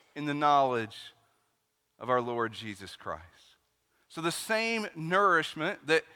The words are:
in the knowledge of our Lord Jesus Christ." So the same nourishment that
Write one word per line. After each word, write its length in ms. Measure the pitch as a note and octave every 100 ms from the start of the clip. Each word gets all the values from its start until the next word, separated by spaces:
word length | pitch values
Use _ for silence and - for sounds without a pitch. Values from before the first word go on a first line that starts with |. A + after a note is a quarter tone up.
| _
in 120 | D3 D3
the 80 |
knowledge 800 | C#3+ D3 C#3+ C3+ B2 G#2+ - - - _ _ _ _ _ _ _ _
of 120 | A#2
our 100 | B2+
Lord 320 | A#2+ A#2+ A2+
Jesus 420 | A2 A2+ G2 F#2+
Christ." 300 | - - D#2+ E2+ _ _ _ _ _ _ _ _
So 120 | -
the 100 | E3
same 560 | D#3+ - A3 A3+ A3+ G#3
nourishment 920 | D#3+ D#3+ F#3 G3+ E3 D#3 - D#3+ - C#3
that 180 | D#3+ -